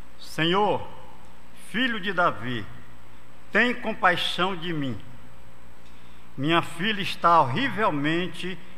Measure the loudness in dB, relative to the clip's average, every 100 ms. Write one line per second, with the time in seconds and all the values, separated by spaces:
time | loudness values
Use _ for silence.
0 | -6 -6 -4 0 2 4 4 2 -2 -6
1 | -6 -6 -6 -6 -6 -6 -4 0 0 0
2 | -2 2 2 2 -2 -2 -4 -6 -6 -6
3 | -6 -6 -6 -6 0 4 4 2 -2 2
4 | 4 4 0 0 0 0 -2 -2 -2 -2
5 | -6 -6 -6 -6 -6 -6 -6 -6 -6 -6
6 | -6 -6 -6 -2 2 2 2 -2 0 0
7 | -2 2 6 8 6 2 0 2 2 2
8 | 2 2 0 -2 -4 -4 -6